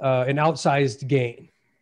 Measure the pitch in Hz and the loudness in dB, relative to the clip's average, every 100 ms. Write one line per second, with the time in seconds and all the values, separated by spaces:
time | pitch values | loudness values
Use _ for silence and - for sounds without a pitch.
0 | 135 127 127 139 160 143 160 143 135 - | -2 0 0 0 0 0 0 2 0 -2
1 | 131 135 120 - - _ _ _ | -2 0 0 -6 -20 _ _ _